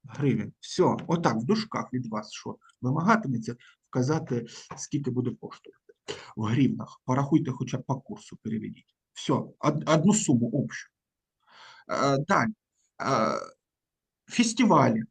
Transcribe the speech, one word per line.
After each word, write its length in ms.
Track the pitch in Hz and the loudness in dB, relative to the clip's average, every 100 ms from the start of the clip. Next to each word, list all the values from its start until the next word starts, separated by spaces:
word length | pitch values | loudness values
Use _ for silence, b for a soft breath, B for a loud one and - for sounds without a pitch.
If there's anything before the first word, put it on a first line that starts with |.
гривень. 500 | - - 143 110 104 _ | -16 -2 0 0 -4 _
Все, 380 | - - 160 92 - | -10 2 2 2 -2
отак, 280 | 170 165 113 | 0 0 0
в 80 | |
дужках 500 | 131 220 - 113 117 | 0 0 0 -6 -4
від 140 | 127 120 | -6 -4
вас, 240 | 107 - | -8 -8
що 260 | - 123 - b _ | -14 -12 -14 b _
вимагатиметься, 760 | 123 156 180 220 151 113 117 120 b b _ | -2 0 2 2 2 -4 -6 -10 b b _
вказати, 560 | 135 127 160 - 120 117 B B - | -2 0 0 0 -6 -6 B B -14
скільки 340 | - 143 135 | -6 -4 -2
буде 200 | 123 120 - | -2 -4 -8
коштувати 520 | - - - _ _ _ - B B - | -14 -18 -20 _ _ _ -14 B B -6
в 80 | |
гривнах. 580 | 107 123 120 107 - - - | -2 2 2 2 -8 -12 -2
Порахуйте 460 | 131 139 160 127 | 0 4 2 2
хоча 260 | 127 127 127 | -6 -6 -6
б 60 | |
по 120 | - 131 | -4 -6
курсу, 420 | - 104 - - | -6 -16 -16 -12
переведіть. 520 | 110 110 104 - _ _ _ | -6 -6 -8 -14 _ _ _
Все, 200 | - - 202 - - | -10 -2 -2 -2 -2
од-, 300 | 147 147 - | -2 0 2
одну 240 | 156 175 | 4 6
суму 360 | - - 120 117 | 4 4 2 2
общу. 400 | - 143 - - _ _ _ _ _ B B B B - | 0 -2 -8 -16 _ _ _ _ _ B B B B -6
Е, 280 | 69 139 139 | 0 2 0
далі. 340 | 151 180 123 220 _ _ _ _ | 2 2 2 -4 _ _ _ _
Е, 380 | 110 127 98 57 50 _ _ _ _ _ _ _ _ | -2 2 0 -2 -8 _ _ _ _ _ _ _ _
фестивалі. 800 | - 233 - 226 160 123 113 - | 0 0 4 6 6 6 2 -4